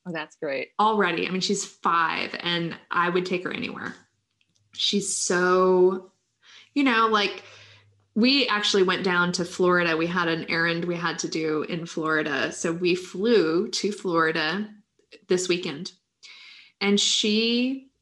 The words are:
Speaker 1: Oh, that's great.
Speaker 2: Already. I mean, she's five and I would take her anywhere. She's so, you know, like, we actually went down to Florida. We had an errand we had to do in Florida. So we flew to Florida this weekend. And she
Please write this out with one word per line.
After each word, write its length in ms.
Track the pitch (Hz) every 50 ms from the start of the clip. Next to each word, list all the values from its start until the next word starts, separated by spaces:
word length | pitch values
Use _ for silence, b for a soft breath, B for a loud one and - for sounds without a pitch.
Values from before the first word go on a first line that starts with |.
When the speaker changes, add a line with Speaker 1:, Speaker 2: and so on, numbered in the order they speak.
| -
Speaker 1:
Oh, 60 | 180
that's 240 | 170 160 151 156 -
great. 340 | - - 151 139 135 - - _ -
Speaker 2:
Already. 480 | 208 220 220 208 196 175 170 165 180 -
I 40 |
mean, 80 | 180 185
she's 220 | 180 - 202 - -
five 680 | - - _ - 180 170 170 165 160 - - - - - -
and 340 | - 175 175 170 170 165 156 - - -
I 180 | - 175 175 175
would 160 | 175 185 180
take 180 | 180 180 175 180
her 80 | 175 -
anywhere. 420 | - - - - - - - - - - _ _ _ _ _ _ _ _ _ _ _ _ _ -
She's 420 | - - - - 202 - - -
so, 960 | - - - 190 180 180 180 180 185 185 185 185 185 180 185 190 190 - - _ _ _ _ _ _ b b b b b b b
you 80 | 285 285
know, 240 | 269 233 226 226 220
like, 340 | 220 208 202 190 - - - B B B B B B B B B B _ _ _ -
we 340 | 220 214 254 269 285 247 -
actually 360 | 208 208 208 - - 202 185
went 200 | 180 180 175 180
down 280 | 190 180 175 175 175 175
to 120 | - 175
Florida. 520 | 175 - - 185 180 180 175 175 170 160 156
We 80 | 165 170
had 200 | 175 185 175 165
an 180 | 165 165 175 -
errand 360 | 170 165 165 170 170 170 175
we 100 | 175 175
had 220 | 170 170 165 160 170
to 80 | - 170
do 360 | - 165 160 156 156 156 143
in 220 | - 175 165 165 170
Florida. 640 | - - 156 156 156 156 156 156 143 135 120 156
So 200 | - - - 180 165
we 200 | 170 180 175 175
flew 760 | 180 - - - 180 196 233 240 208 170 156 160 170 208 -
to 220 | - - - 196
Florida 800 | 202 - - 190 170 165 160 160 165 170 156 156 165 202 214 208 - - _ _ _ _ _ _ - - _ -
this 180 | 185 180 180 185
weekend. 460 | 175 175 180 180 143 143 185 - - _ _ _ _ _ B B B B B B B B B B B B
And 200 | 196 202 202 202
she 920 | - - - - - 214 208 220 226 233 233 240 247 262 269 269 - - _ _